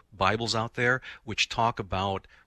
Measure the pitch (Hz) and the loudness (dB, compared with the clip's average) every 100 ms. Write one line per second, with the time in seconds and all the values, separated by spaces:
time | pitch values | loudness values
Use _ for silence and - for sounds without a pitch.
0 | _ 98 95 110 113 110 113 - 123 127 | _ -2 0 2 0 -2 -2 0 2 0
1 | - - - 104 - - 113 - 95 92 | -2 -14 -6 -2 -2 2 2 0 -4 -2
2 | 98 95 - - | 0 -2 -6 -20